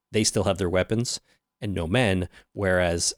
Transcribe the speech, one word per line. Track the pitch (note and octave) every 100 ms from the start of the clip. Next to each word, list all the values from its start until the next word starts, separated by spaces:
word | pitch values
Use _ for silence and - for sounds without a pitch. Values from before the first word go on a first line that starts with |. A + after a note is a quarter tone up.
| _
they | A2
still | G#2 A2
have | F#2+ F#2
their | F2+
weapons | F#2 F#2 A2+ B2 - _ _ _ _
and | G#2
no | F#2 E2+
men, | A#2+ A2 F#2 F2+ - _
whereas | G2 G2 F2+ F2 E2+ -